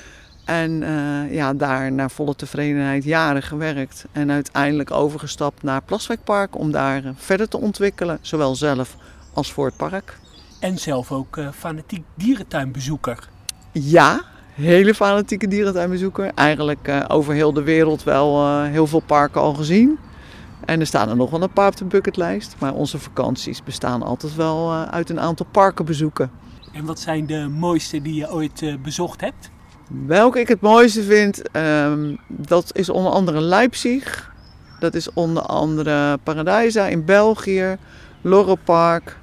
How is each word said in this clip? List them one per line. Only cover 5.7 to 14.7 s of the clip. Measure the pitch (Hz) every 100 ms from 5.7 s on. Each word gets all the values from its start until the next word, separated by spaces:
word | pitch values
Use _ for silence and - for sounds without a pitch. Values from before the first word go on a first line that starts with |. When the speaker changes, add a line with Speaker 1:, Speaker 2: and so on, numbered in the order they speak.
| 135
Speaker 1:
Plaswijkpark | - 202 - 226 - 202 196 -
om | 156
daar, | 147 135 135 131
eh, | 131
verder | - 190 220
te | -
ontwikkelen, | 220 - 202 - 175 156
zowel | - 156 139 127
zelf | 147 131 127 - - - -
als | - 143
voor | - 135
het | -
park. | 151 190 - - - - - -
Speaker 2:
En | 185 180
zelf | - 131 123
ook, | 135 131 -
eh, | 143
fanatiek | - 170 156 - 185 - -
dierentuinbezoeker. | 214 254 - 156 135 131 131 151 131 117 - - - - -
Speaker 1:
Ja, | 160 139 165 143 240 - - -
hele | - 156